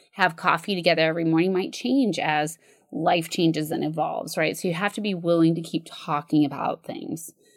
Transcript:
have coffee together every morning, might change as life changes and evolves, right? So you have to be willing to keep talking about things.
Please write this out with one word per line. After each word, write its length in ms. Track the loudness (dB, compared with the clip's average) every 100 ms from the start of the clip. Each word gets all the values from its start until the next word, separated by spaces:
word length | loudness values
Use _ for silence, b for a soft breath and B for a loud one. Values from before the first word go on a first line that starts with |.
| b
have 240 | 0 0 2
coffee 380 | 0 0 0
together 280 | 0 2 4
every 220 | 2 2
morning, 300 | 2 4 4
might 180 | 2 -2
change 460 | -4 0 2 2 0
as 400 | 0 0 -2 -6 b b b
life 360 | -2 2 2 0
changes 420 | 2 2 2 -2
and 120 | -2
evolves, 540 | -2 -2 -4 -4 -6 -2
right? 200 | -2 -2
So 120 | -4
you 60 |
have 180 | -2 -4
to 60 | -4
be 140 | -4
willing 400 | -4 0 4 4
to 60 | 2
keep 220 | -4 -8 -8
talking 580 | -14 -4 -4 0 2
about 400 | 2 0 -4 -4
things. 480 | -8 -12 -10 -10 -12 _ b